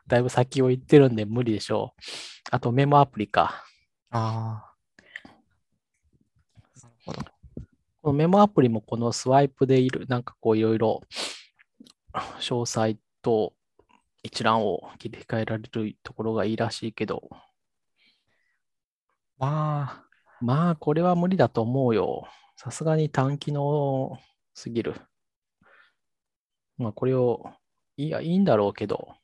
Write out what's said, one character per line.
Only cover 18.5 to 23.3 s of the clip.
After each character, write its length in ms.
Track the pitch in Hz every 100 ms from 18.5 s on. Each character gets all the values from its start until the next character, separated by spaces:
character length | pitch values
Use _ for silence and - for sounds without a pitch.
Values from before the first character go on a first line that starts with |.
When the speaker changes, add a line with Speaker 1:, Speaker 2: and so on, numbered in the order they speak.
| _ _ _ _ _ _ _ _ -
Speaker 2:
ま 520 | 135 151 151 147 135
あ。 140 | - _ _ _ -
Speaker 1:
ま 300 | 120 143 175
あ、 60 | 160
こ 180 | -
れ 80 | 151
は 140 | 180 175
無 120 | 180
理 80 | 185
だ 120 | 120
と 140 | -
思 260 | 113 135 123
う 60 |
よ。 340 | 107 85 - - - _ _
さ 140 | 127
す 140 | -
が 120 | 160 156
に 140 | 151
単 280 | - 135